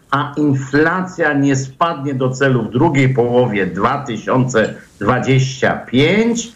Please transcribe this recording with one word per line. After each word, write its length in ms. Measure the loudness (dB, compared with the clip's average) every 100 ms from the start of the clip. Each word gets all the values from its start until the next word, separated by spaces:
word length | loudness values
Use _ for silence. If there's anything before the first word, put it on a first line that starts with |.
| _
a 220 | -4 -2 0
inflacja 960 | 0 0 0 2 2 0 -4 -2 0
nie 240 | 2 2 0
spadnie 580 | -4 -2 -2 -2 -4
do 160 | -2 -2
celu 320 | 0 2 2
w 80 | 0
drugiej 440 | 0 2 2 2
połowie 520 | 2 2 2 2 0 -2
dwa 320 | -2 -2 -2
tysiące 720 | -6 -8 -2 0 2 0 0 -4 -18 -4
dwadzieścia 760 | -2 0 2 2 0 -2 -2 -2
pięć, 760 | -2 2 2 2 2 0 -6